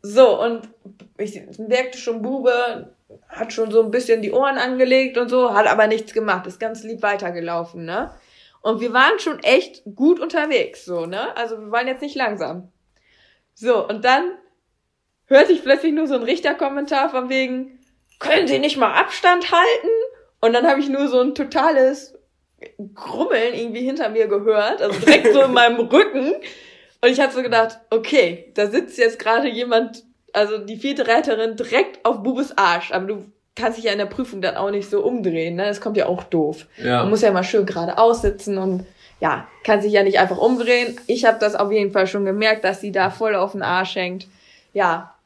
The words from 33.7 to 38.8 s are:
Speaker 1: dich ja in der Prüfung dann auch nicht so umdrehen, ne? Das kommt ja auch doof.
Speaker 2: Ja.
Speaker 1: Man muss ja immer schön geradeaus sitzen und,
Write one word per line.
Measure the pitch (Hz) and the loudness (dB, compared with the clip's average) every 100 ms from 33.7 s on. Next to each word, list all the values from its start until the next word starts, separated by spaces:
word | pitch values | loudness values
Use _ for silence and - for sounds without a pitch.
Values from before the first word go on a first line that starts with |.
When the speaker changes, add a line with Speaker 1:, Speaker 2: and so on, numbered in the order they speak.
| 226 | -4
Speaker 1:
dich | 226 | -4
ja | |
in | 202 | -4
der | 202 | -4
Prüfung | - 247 196 | -6 -8 -6
dann | 185 - | -6 -4
auch | 196 | -4
nicht | 202 196 | -4 -2
so | 202 | -2
umdrehen, | - 247 185 165 165 175 | 0 -2 -2 -2 -4 -4
ne? | 208 | -4
Das | 202 | -4
kommt | 220 208 | -4 -2
ja | - | -2
auch | 180 | -4
doof. | - 170 151 156 - - | -2 -2 -2 -4 -16 -8
Speaker 2:
Ja. | 127 123 | -2 0
Speaker 1:
Man | 196 | 2
muss | 214 | 2
ja | 220 | 2
immer | 190 | 2
schön | 185 220 196 | 0 0 0
geradeaus | 170 170 - 226 233 | -4 -4 4 4 4
sitzen | 208 202 - 196 | -2 -4 -6 -4
und, | 190 185 | -2 -4